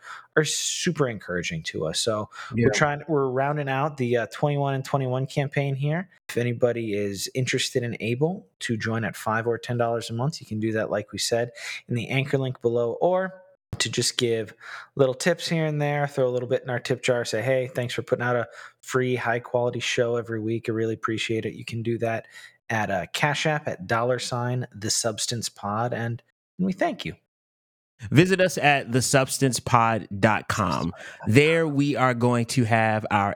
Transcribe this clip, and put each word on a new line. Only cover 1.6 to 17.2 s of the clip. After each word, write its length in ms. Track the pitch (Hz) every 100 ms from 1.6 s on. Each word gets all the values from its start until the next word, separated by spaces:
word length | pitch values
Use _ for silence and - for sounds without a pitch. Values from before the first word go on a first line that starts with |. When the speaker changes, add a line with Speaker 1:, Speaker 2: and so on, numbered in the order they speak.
Speaker 1:
to 240 | 78 - 78
us. 140 | 82
So 280 | - 107 107 - -
Speaker 2:
Yeah. 120 | 113 117
Speaker 1:
we're 60 |
trying, 260 | - 151 147 143
we're 220 | 151 135
rounding 400 | 127 139 151 139
out 260 | 135 151 147
the, 220 | 123 120
uh, 80 | 110
twenty-one 440 | - 147 143 139
and 100 | 135
twenty-one 420 | 131 143 131 127 135
campaign 480 | - 139 - 139
here. 360 | 135 143 160 185 _ -
If 80 | -
anybody 560 | 120 117 120 120 110
is 340 | 101 101 98 -
interested 500 | 131 127 131 - 127
and 140 | 120 -
able 460 | 107 123 156 196 - -
to 180 | - 113
join 280 | 101 113 104
at 100 | -
five 300 | - 110 113
or 100 | 113
ten 220 | - 120
dollars 320 | 117 117 107
a 20 |
month, 300 | 113 135 -
you 40 | -
can 140 | 107
do 120 | 110
that, 180 | 110 104
like 220 | 101 104
we 60 | 98
said, 320 | - 117 120 - - - -
in 60 |
the 160 | 120 107
Anchor 260 | 135 139 135
link 240 | 131 127
below, 380 | 117 117 120 -
or 400 | 175 185 190 185 - _ _ -
to 120 | 117
just 260 | 113 120 -
give 360 | 120 113 107 - - - -
little 200 | - 135 127
tips 320 | - 170 -
here 160 | 165 156
and 160 | 151
there, 240 | 147 147 143
throw 220 | - 127
a 20 |
little 180 | 123 123
bit 140 | 131
in 80 | -
our 80 | 120
tip 240 | - 123
jar, 220 | - 120